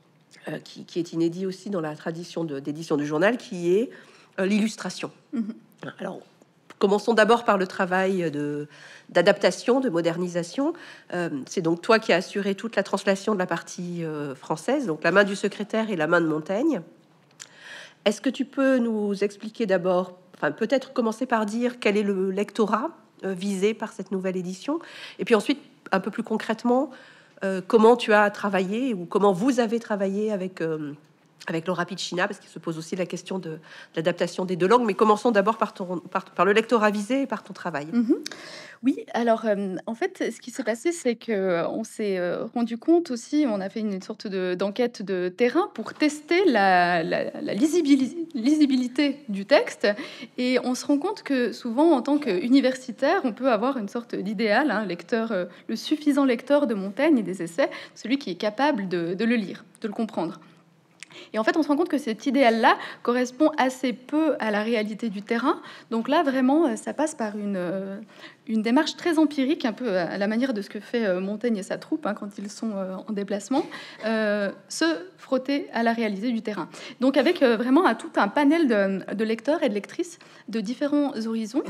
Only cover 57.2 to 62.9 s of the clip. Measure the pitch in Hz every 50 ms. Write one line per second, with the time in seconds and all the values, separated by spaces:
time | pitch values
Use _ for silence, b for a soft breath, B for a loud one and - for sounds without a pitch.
57.2 | 202 170 185 - 170 165 165 - 277 330 B B B B - - - 208 262 277
58.2 | - - - - 220 214 208 - 269 302 294 202 196 180 185 175 170 165 185 180
59.2 | 226 226 247 233 196 175 220 - - - _ _ - 220 202 - 226 208 - 208
60.2 | 170 165 165 B B B B B _ _ _ _ _ _ _ _ B B B B
61.2 | B B - 214 220 311 339 339 294 294 294 277 349 330 - 269 - - 214 -
62.2 | - 285 233 277 269 233 226 226 233 294 381 B B B